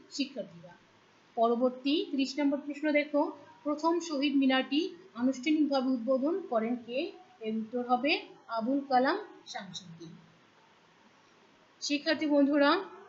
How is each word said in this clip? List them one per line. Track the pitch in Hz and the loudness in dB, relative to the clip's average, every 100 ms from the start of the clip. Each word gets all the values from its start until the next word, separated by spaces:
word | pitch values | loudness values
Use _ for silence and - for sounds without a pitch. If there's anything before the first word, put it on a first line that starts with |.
| - | -12
শিক্ষার্থীরা। | - 262 233 180 170 170 - _ _ _ _ _ - | -6 -6 -6 -12 -16 -20 -20 _ _ _ _ _ 0
পরবর্তী | 226 240 254 254 277 330 403 | 2 4 0 0 0 0 0
ত্রিশ | 269 262 - | -2 -2 0
নম্বর | 285 285 | 0 0
প্রশ্ন | 294 285 302 | -4 -4 0
দেখো, | 294 285 294 349 - - - | 2 2 0 0 -6 -20 -10
প্রথম | 285 294 320 339 | -6 -2 0 0
শহীদ | 339 285 285 269 | -2 -2 2 4
মিনারটি | 269 262 - 285 370 - - | 4 2 0 -2 -2 -8 -18
আনুষ্ঠানিকভাবে | 226 254 262 311 311 269 269 254 | -2 -2 0 0 2 2 2 0
উদ্বোধন | 254 226 262 285 381 349 | -2 0 0 2 -2 -2
করেন | 233 220 240 | -2 0 -4
কে? | 226 254 370 - - - | -4 -6 -6 -10 -20 -12
এর | 220 220 | -6 -6
উত্তর | 214 247 247 | -4 -6 0
হবে | 247 285 392 - - - | 0 2 -2 -4 -20 -8
আবুল | 226 226 277 277 | -4 -2 -2 2
কালাম | 254 269 392 415 - - | 2 2 0 -6 -18 -16
শামসুদ্দিন। | 233 196 - - - 165 - - _ _ _ _ _ _ _ _ _ _ _ _ _ _ _ | -16 -14 -16 -16 -18 -18 -20 -20 _ _ _ _ _ _ _ _ _ _ _ _ _ _ _
শিক্ষার্থী | - 285 330 302 311 | -4 -2 0 0 2
বন্ধুরা, | 285 277 294 285 349 392 - | 4 4 6 4 4 0 -14